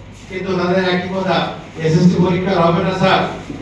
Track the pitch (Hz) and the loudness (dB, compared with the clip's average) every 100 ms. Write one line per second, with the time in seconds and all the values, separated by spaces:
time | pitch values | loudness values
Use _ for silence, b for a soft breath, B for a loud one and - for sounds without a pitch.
0 | - - - 190 185 175 175 190 180 180 | -20 -20 -14 -8 -4 -2 0 0 0 0
1 | - 190 185 170 - - - 156 160 175 | -2 -4 -2 0 -2 -6 -12 -4 2 4
2 | 180 175 180 180 196 180 170 165 175 185 | 4 4 2 0 0 2 2 2 0 0
3 | 185 175 - - - - | 2 2 0 -6 -12 -12